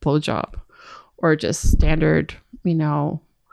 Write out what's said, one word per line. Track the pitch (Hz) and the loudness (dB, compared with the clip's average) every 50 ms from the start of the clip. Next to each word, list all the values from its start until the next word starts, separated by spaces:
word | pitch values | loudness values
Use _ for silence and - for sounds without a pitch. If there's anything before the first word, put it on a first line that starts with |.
blowjob | - 143 143 151 151 - 113 - - - - - - _ _ - - - - - - _ _ - | -2 0 0 0 0 -2 -4 -4 -6 -8 -10 -12 -16 _ _ -20 -20 -20 -20 -20 -20 _ _ -2
or | - 160 156 | 0 0 0
just | 156 - - 160 - - - | 2 0 -4 -4 0 2 2
standard, | - - - 156 160 160 160 156 156 160 156 - - - _ _ - - | 4 4 4 4 4 2 2 2 2 0 0 -4 -8 -20 _ _ -14 -6
you | - 180 160 | -4 -2 0
know, | 160 156 151 147 147 143 156 - 151 _ _ _ _ _ _ | 0 0 0 -2 -2 -2 -4 -6 -8 _ _ _ _ _ _